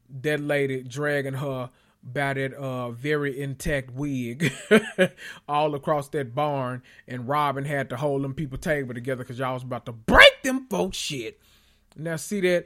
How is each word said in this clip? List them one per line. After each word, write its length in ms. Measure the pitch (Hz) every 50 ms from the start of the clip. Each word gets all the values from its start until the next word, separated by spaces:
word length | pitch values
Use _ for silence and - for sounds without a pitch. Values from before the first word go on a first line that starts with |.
| _ - 139 135
that 180 | 120 151 151 147
lady 420 | 147 143 147 143 139 135 131 131
dragging 540 | 127 127 117 139 147 147 147 143 131 135 135
her 340 | 131 151 143 135 127 123 - _ _ _ _ _ _
by 320 | - 127 120 147 143 139 135
that, 200 | 135 135 135 131
uh, 360 | 139 139 135 127 127 123 120
very 500 | 120 117 127 147 151 147 143 139 127 131
intact 520 | 143 139 135 - - 165 151 139 135 127
wig 600 | 123 131 147 147 139 127 123 117 120 139 170 139 - - - -
<laughs> 760 | 208 214 214 - - - 185 180 - - - - - - _ -
all 280 | 147 147 151 156 147
across 340 | 139 - 170 156 147 139 -
that 240 | - 151 139 117 117
barn, 480 | 143 147 151 147 139 131 123 127 123 - - - - - -
and 200 | 127 127 120 117
Robin 380 | 143 147 147 143 135 135 139
had 240 | 147 151 139 135 135
to 80 | 135 113
hold 260 | 151 147 139 139 139
them 100 | 139 135
people 240 | - 160 135 131 135
table 360 | - 180 156 143 139 120 120
together 280 | 123 120 135 131 120 123
'cause 140 | - 127 117
y'all 160 | 135 127 131
was 100 | 127 127
about 220 | 123 127 117 -
to 60 | -
break 500 | 117 113 110 - 233 311 427 571 539 - -
them 220 | 269 254 262 262 -
folks 300 | 196 180 180 190 180 -
shit. 420 | - - 151 127 113 110 - _ _ _ _ _ _ _ _ _ _ _ -
Now, 200 | - 151 165 165
see 240 | 156 - - 208 202
that? 240 | 180 180 180 175 165